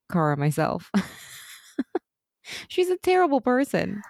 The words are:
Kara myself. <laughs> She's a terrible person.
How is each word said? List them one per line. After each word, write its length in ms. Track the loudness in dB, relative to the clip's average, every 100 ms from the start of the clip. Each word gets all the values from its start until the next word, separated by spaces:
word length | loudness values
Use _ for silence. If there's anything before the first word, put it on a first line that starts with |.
| -4
Kara 260 | 0 2 2
myself. 540 | 0 0 0 -2 -4
<laughs> 1700 | -4 -4 -10 -20 -20 -20 -20 -14 -8 -6 -8 _ _ _ _ -16 -16 -8
She's 220 | -2 0
a 60 | 0
terrible 440 | 2 4 4 2
person. 640 | 2 2 2 -2 -2 -6 -12